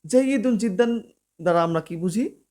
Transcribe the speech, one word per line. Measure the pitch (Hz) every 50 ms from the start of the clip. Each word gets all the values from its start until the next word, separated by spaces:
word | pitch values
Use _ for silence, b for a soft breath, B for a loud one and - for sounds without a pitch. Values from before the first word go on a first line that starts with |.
| _
জাইয়িদুন | 156 247 254 269 262 277 254 202 254 240
জিদ্দান | 190 220 233 185 180 240 233 233 226 - - _ _ _ _ _ _
দ্বারা | 160 180 170 170
আমরা | 170 170 165 160
কি | 160 - 170
বুঝি? | 165 170 185 165 214 269 392 - _ _ _